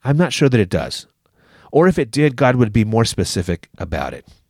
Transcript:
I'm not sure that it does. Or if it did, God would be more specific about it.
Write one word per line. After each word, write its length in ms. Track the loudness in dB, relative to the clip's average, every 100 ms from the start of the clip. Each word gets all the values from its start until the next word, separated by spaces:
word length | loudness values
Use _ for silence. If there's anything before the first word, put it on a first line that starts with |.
I'm 140 | 0 0
not 160 | 0
sure 160 | 2 2
that 100 | 2
it 100 | 0
does. 380 | -2 -6 -10 -16 _ _ _ _ _ _
Or 160 | 2 2
if 100 | 2
it 140 | -2
did, 240 | 0 0 2
God 200 | 0 2
would 160 | 2
be 100 | 2
more 220 | 0 0 0
specific 640 | -2 -4 -4 -4 -6 -8 -14
about 360 | -8 -6 -6
it. 140 | -10 _ -20 _